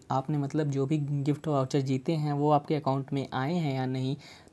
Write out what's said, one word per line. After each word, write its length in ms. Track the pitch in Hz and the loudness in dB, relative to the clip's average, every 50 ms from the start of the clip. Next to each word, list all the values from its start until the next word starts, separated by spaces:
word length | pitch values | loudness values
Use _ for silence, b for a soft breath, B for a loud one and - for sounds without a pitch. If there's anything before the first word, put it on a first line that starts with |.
| - - | -2 -2
आपने 260 | 131 135 135 - 151 | -2 -2 0 0 -2
मतलब 320 | 147 139 139 143 151 156 143 | -2 -2 -2 -2 -2 -2 0
जो 160 | 139 139 135 | 0 0 0
भी 120 | 135 156 151 | 0 0 0
गिफ्ट 480 | 143 143 147 143 135 151 143 147 - | 0 -2 -2 0 0 0 0 0 0
वाउचर 340 | 160 147 139 131 131 - 143 131 | 0 2 2 0 2 2 0 2
जीते 320 | 135 131 127 127 170 170 | 2 0 0 0 0 -2
हैं 180 | 156 151 151 143 | 0 0 0 0
वो 180 | 143 147 151 | 2 4 4
आपके 240 | 151 143 147 - 156 | 4 4 4 2 -2
अकाउंट 380 | 143 - 135 135 135 135 - 139 | 0 2 0 0 0 0 -2 -2
में 140 | 139 131 - - | -2 -2 -2 -2
आए 200 | 131 131 143 180 | -2 -2 0 0
हैं 220 | 175 160 143 135 | 0 0 0 0
या 100 | 135 131 | 0 -2
नहीं, 300 | 131 131 131 131 131 139 139 B B B B B B | -2 -2 -2 -2 -2 -4 -4 B B B B B B